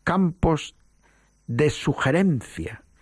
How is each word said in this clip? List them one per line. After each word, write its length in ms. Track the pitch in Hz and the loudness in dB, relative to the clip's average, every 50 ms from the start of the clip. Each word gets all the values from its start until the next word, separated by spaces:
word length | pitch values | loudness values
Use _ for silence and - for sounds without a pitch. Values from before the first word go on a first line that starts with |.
| - | -4
campos 720 | - 170 190 190 165 160 - - 165 160 147 - - - _ _ _ _ _ _ _ _ _ _ _ _ _ _ - | -2 2 2 2 0 0 0 0 0 2 0 -2 -8 -18 _ _ _ _ _ _ _ _ _ _ _ _ _ _ -6
de 220 | 120 117 151 147 | 0 2 2 2
sugerencia, 1120 | - - - 156 139 - - 135 139 175 196 190 151 117 - - - - 80 - - - _ _ _ _ | 0 0 -2 -2 -2 0 0 0 2 2 2 2 0 0 -4 -8 -10 -10 -10 -10 -12 -16 _ _ _ _